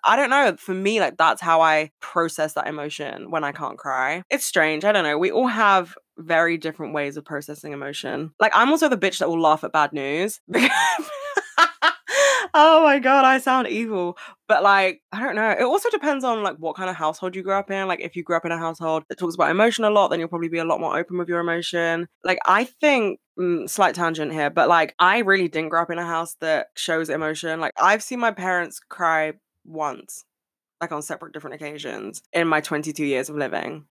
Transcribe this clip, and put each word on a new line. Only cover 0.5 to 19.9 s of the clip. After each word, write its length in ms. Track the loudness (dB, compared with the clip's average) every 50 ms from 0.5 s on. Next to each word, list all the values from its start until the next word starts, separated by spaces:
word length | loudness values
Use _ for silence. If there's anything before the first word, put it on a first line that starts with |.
| 2
for 160 | -2 -6 -6
me, 280 | -4 -2 0 0 2 2
like, 160 | 0 0 2
that's 260 | 2 2 2 2 2
how 180 | 0 2 4 4
I 300 | 6 4 4 2 0 -4 _ -18
process 520 | -14 -6 -2 -2 -2 -2 -2 -4 -4 -4
that 160 | -4 -6 -6 -6
emotion 640 | -6 -8 -10 -10 -10 -10 -10 -10 -12 -12 -10 -6
when 100 | -4 -4
I 80 | -4 -4
can't 260 | -6 -6 -10 -10 -10
cry. 460 | -10 -8 -6 -4 -2 -2 -2 -4 -6 -6 -4
It's 140 | -4 -4 -4
strange, 400 | -2 0 2 2 2 0 0 2
I 80 | 2
don't 100 | 2 2
know. 160 | 2 2 0 0
We 140 | 0 0
all 160 | 2 2 0 0
have 500 | 2 2 4 4 4 4 2 -2 -10 -20 _ _ _
very 400 | -14 -4 0 2 2 2 2 0
different 380 | -2 -6 -8 -8 -8 -10 -8 -6
ways 220 | -6 -6 -6 -8
of 80 | -12 -12
processing 480 | -10 -10 -10 -8 -10 -14 -14 -12 -14
emotion. 600 | -12 -12 -10 -10 -10 -10 -8 -8 -6 -6 -8 -8 _ 0
Like, 140 | 2 4 4
I'm 160 | 4 4 4
also 180 | 4 2 2 2
the 80 | 0
bitch 220 | 2 0 -2 -2 -2
that 100 | -2 -2
will 120 | 0 2
laugh 240 | 4 4 4 2 0
at 80 | -2
bad 200 | 0 0 0 0
news. 480 | -2 -6 -6 -4 -4 -2 -4 -4 -6 -10 _
<laughs> 140 | -4 0 2 2 2 2 2 2 0 0 -2 -6 -8 -10 -12 -12 -8 -10 -10 -10 -4 2 2 2 2 2 0 -2 -2 -2 -2 -8 -2 2 4 4 4 4 2 0 2 6 6
Oh 240 | 8 8 8 8
my 180 | 6 6 4 4
God, 260 | 4 4 4 6 6
I 100 | 6 4 2
sound 300 | 2 0 0 0 0 -2
evil. 480 | -4 -4 -4 -4 -2 -4 -4 -4 -6 -10 -16 -20 -20 _ _ 0
But, 140 | 2 4
like, 400 | 6 6 6 6 4 2 -2 -6 _ -14
I 80 | -10 -6
don't 140 | -6 -4 -2
know. 160 | 0 0 0
It 140 | 2 2 2
also 260 | 2 2 0 0 0
depends 340 | -2 -2 -2 -2 -2 -2 -2
on, 180 | -2 -2 -2
like, 140 | -2 -6 -6
what 180 | -6 -10 -10 -8
kind 140 | -6 -8 -8
of 80 | -6
household 400 | -4 -4 -4 -4 -4 -8 -8 -8
you 60 | -8
grew 100 | -6 -2
up 180 | -2 -2 -2 -4
in. 160 | -6 -6 -4
Like, 140 | -4 -4 -6
if 160 | -6 -10 -10
you 60 | -10
grew 140 | -4 -2 -2
up 100 | -2 -2
in 60 | -2
a 40 | -6
household 480 | -4 -4 -6 -8 -6 -4 -4 -4 -4 -4 -8
that 80 | -10 -6
talks 160 | -6 -4 0
about 160 | 0 0 2
emotion 340 | 2 2 2 2 2 2 0
a 60 | 2